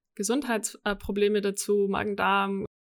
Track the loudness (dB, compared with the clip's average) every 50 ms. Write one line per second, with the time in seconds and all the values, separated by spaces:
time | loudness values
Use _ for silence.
0 | _ _ _ -4 -2 0 0 0 0 0 -2 -2 -2 -4 -8 -6 -4 -4 -4 -4
1 | -4 -4 0 2 2 2 2 2 0 0 -2 -2 0 0 2 2 2 2 2 0
2 | -2 -2 -2 0 2 2 2 2 2 0 -2 -4 -6 -8 _ _ _ _